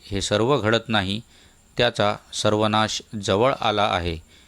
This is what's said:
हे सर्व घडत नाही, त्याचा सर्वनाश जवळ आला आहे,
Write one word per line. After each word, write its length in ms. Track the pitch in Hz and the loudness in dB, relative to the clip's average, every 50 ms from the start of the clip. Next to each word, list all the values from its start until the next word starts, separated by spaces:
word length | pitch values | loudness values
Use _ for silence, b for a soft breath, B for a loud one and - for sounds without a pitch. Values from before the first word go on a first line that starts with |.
| - | -12
हे 180 | - 98 98 | -8 -6 -6
सर्व 400 | - - 107 104 113 127 147 127 | -2 0 0 2 2 2 0 2
घडत 280 | 98 107 117 113 - - | 2 2 0 0 0 0
नाही, 320 | 110 104 92 92 101 113 b b b b b b b b b _ _ | -2 0 0 -2 -4 -6 b b b b b b b b b _ _
त्याचा 380 | - 123 120 - - 104 104 107 - - - - | 0 0 0 0 0 0 0 0 -4 -8 -12 -6
सर्वनाश 680 | - - 107 107 107 110 107 107 107 110 107 - - - _ - 107 98 | -2 0 2 2 2 2 2 2 2 0 0 -2 -8 -10 _ -12 -6 -2
जवळ 300 | 107 95 101 120 135 131 - | 0 2 2 2 2 0 0
आला 220 | - 110 104 104 101 | -2 -2 0 0 0
आहे, 340 | 110 101 90 85 87 82 78 b b b b b | 0 0 -2 -2 -4 -6 -8 b b b b b